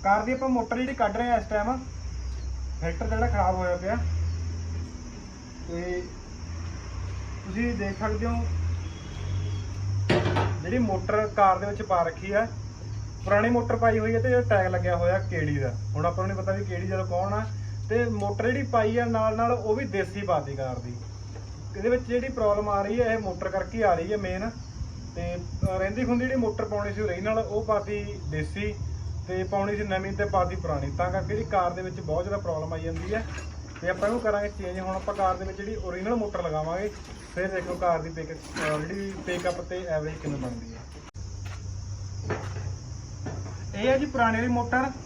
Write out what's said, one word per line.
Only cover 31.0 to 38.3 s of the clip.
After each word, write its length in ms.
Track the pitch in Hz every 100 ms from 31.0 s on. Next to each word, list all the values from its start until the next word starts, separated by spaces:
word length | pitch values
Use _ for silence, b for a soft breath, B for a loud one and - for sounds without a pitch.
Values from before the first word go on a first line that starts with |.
| 180
ਕਰਕੇ 160 | 185 -
ਜਿਹੜੀ 160 | 214
ਕਾਰ 280 | 226 202 175
ਦੇ 100 | 175
ਵਿੱਚ 180 | 185 160
ਬਹੁਤ 240 | 165 156
ਜ਼ਿਆਦਾ 140 | 180 -
ਪ੍ਰੋਬਲਮ 360 | 170 160 156
ਆਈ 80 | 165
ਜਾਂਦੀ 320 | 165 165 180
ਹੈ। 120 | 214 220 - - - - -
ਤੇ 80 | 170
ਆਪਾਂ 180 | 180 202
ਇਹਨੂੰ 140 | 240
ਕਰਾਂਗੇ 280 | 220 208 208
ਚੇਂਜ। 300 | 202 185 185
ਹੁਣ 160 | 185 190
ਆਪਾਂ 180 | 190
ਕਾਰ 240 | 202 190 185
ਦੇ 80 | 190
ਵਿੱਚ 120 | 185
ਜਿਹੜੀ 200 | 202 220
ਓਰੀਜਨਲ 320 | 185 180 196 240
ਮੋਟਰ 280 | 208 185
ਲਗਾਵਾਂਗੇ, 460 | 175 151 156 175 208 - - - - -
ਫਿਰ 120 | 185
ਦੇਖੋ 280 | 190 180 175
ਕਾਰ 260 | 180 165
ਦੀ 80 | 156
ਪਿਕ-, 220 | 160 160